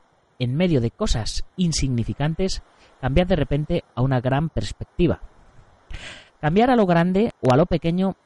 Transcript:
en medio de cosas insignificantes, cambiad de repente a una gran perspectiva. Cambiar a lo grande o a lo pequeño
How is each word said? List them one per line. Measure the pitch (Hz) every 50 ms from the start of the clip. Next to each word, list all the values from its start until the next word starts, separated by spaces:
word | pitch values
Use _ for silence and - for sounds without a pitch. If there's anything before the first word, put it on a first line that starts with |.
| _ _ _ _ _ _ _ -
en | 127 120 127
medio | 151 185 180 160 127
de | 117 117
cosas | - - 214 220 - 123 104 - - - - - _ -
insignificantes, | 185 170 147 - - 135 127 117 110 - 104 - 139 156 160 - 190 190 - - - _ _ _ _ _ _ -
cambiad | - 127 135 175 180 180
de | 190
repente | 160 139 - 143 143 151 - 175 170 - _ -
a | -
una | 127 135 131 123
gran | 117 127 131 139 160 156
perspectiva. | - - - - - - - - _ - 180 143 95 - - - _ _ - - - - - _ _ _ _ - - - - - - - - _ _ _
Cambiar | - 151 170 208 233 269
a | 254 240
lo | 208
grande | 180 175 170 170 180 185 196 226 233 - _
o | - 127
a | 123 123
lo | 120
pequeño | - 185 151 - 165 170 185 190 196 - _ _